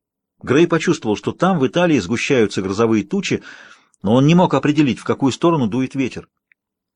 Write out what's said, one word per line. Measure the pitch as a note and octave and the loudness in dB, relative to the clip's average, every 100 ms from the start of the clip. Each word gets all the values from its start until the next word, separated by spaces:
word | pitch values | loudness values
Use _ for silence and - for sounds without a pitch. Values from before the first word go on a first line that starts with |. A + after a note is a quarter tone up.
| _ _ _ _ | _ _ _ _
Грей | G#2 C3 E3+ | -2 2 2
почувствовал, | E3 - - A2 G2+ | 2 0 -2 -2 -4
что | - | -4
там, | - F3+ F3 | -2 0 0
в | B2+ | 0
Италии, | F3 F3 C#3+ | 0 0 0
сгущаются | F2 A#2 - C3+ G#2 - | 0 -4 0 2 0 -2
грозовые | F#2+ G2 A2+ A2 | -4 0 0 0
тучи, | - G3 - G#2+ - - - - _ _ | 0 -4 -4 -6 -6 -20 -20 -20 _ _
но | F#2+ B2 | 0 2
он | C#3+ | 4
не | F3 | 4
мог | E3+ | 2
определить, | C#3 C#3 D3 C#3+ G#2 | 2 0 2 0 -2
в | |
какую | - A2+ C3+ | -4 -2 -2
сторону | - E3+ E3 A2+ | 0 0 0 0
дует | A#2+ C3 C#3 | -2 -4 -4
ветер. | C3 - - _ _ _ _ _ _ | -6 -8 -16 _ _ _ _ _ _